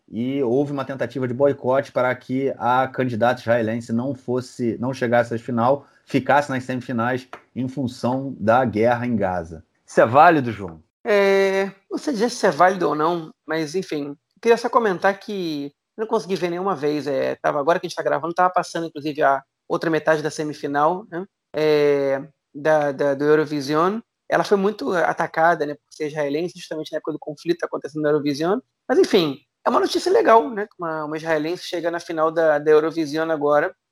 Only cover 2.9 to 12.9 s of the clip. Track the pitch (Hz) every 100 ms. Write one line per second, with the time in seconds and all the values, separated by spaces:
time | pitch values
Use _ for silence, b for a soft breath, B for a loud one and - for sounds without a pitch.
2.9 | - 127 113 117 123 110 120 107 117 117
3.9 | 117 135 139 - 123 123 - 117 98 120
4.9 | 131 123 120 120 117 - 120 117 139 b
5.9 | b - 139 131 139 143 131 - 127 127
6.9 | 113 120 127 - - _ - 131 131 120
7.9 | - 117 131 135 - 104 120 127 101 113
8.9 | 120 123 113 95 90 82 80 - _ _
9.9 | - 127 131 165 160 123 98 92 80 _
10.9 | _ - 208 196 196 196 190 196 - _
11.9 | 359 311 226 233 240 202 147 180 196 170